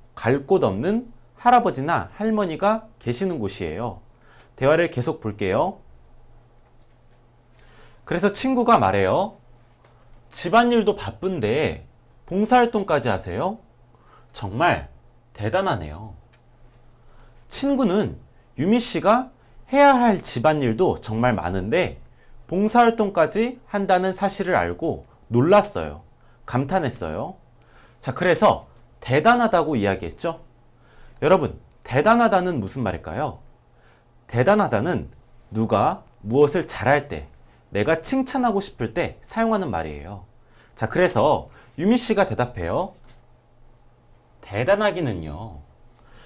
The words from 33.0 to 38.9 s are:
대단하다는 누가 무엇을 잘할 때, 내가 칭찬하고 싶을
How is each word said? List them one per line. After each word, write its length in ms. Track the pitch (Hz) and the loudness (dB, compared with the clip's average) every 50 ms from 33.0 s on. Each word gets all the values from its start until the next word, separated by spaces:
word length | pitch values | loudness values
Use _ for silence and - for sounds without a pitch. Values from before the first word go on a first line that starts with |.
| - 78 78 107 151 - - - - - - _ _ _ _ _ _ _ _ _ _ _ _ _ _ _ | -8 -10 -8 -6 -6 -6 -8 -12 -18 -20 -20 _ _ _ _ _ _ _ _ _ _ _ _ _ _ _
대단하다는 800 | - 117 127 185 208 214 202 156 123 104 110 170 175 110 69 65 - - - _ - - - - | -2 0 2 4 4 4 2 2 0 0 0 0 -2 -4 -6 -8 -14 -20 -20 _ -20 -20 -20 -10
누가 520 | - 110 113 104 113 101 113 151 185 - - - _ _ | -4 -4 0 2 2 2 2 2 0 -4 -10 -20 _ _
무엇을 460 | - 104 113 139 147 143 147 185 151 - | -8 -2 2 4 4 4 4 -2 -4 -4
잘할 420 | - - - 127 139 147 139 - | -8 -4 0 2 2 2 0 -4
때, 180 | - 76 69 - - - - - - _ _ _ | -10 -12 -12 -14 -20 -20 -20 -20 -20 _ _ _
내가 320 | - 98 107 123 165 165 | -4 -2 0 0 0 -2
칭찬하고 600 | - - - 269 262 262 - 269 247 240 202 196 | -2 -4 -2 -2 -2 -2 -2 -2 0 0 0 -2
싶을 320 | 190 - - - 120 107 | -4 -6 -8 -8 -8 -6